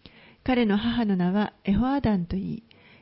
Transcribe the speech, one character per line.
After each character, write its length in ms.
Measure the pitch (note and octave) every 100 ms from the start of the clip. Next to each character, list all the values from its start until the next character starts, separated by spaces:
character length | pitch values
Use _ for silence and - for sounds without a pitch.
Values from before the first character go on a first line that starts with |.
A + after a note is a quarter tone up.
| - - - -
彼 200 | - B3
の 140 | A3+ G3+
母 260 | A#3 A#3+
の 120 | G#3+ F#3
名 140 | F3+
は 200 | G3+ G#3 -
エ 80 | -
ホ 120 | G3+ B3+
ア 120 | C#4
ダ 160 | A#3 G3
ン 80 |
と 120 | E3+ F#3
い 180 | F3+
い、 80 | D3+ - - - -